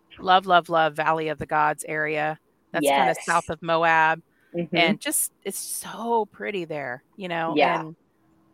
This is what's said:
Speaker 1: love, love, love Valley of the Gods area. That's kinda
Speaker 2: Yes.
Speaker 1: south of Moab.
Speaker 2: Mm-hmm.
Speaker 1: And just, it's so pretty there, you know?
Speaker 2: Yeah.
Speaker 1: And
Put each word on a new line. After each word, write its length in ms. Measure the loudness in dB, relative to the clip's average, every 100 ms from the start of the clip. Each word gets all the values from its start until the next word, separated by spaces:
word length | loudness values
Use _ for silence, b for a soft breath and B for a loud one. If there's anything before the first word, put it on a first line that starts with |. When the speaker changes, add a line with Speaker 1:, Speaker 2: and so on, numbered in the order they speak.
| _ -8
Speaker 1:
love, 280 | 4 4 6
love, 220 | 4 4
love 260 | 2 2 2
Valley 320 | 0 0 -2
of 100 | -6
the 80 | -2
Gods 380 | 0 0 -2 -6
area. 500 | -4 -2 -2 -4 -6 _ _ _
That's 180 | -2 2
kinda 240 | 2 2
Speaker 2:
Yes. 40 | 0
Speaker 1:
south 300 | 0 0 -2
of 120 | -8
Moab. 600 | -2 2 4 4 4 0 _ _ _
Speaker 2:
Mm-hmm. 380 | -8 -2 2 2
Speaker 1:
And 80 | 0
just, 320 | -2 -2 -4 -6
it's 140 | -10 -10
so 640 | -10 -10 -10 -10 -2 0 -2
pretty 320 | -6 -8 -6 -6
there, 380 | -8 -6 -10 -12 -12
you 120 | -6
know? 280 | -4 -2 2
Speaker 2:
Yeah. 260 | 2 2
Speaker 1:
And 140 | -6 -14 _ _ _ _ _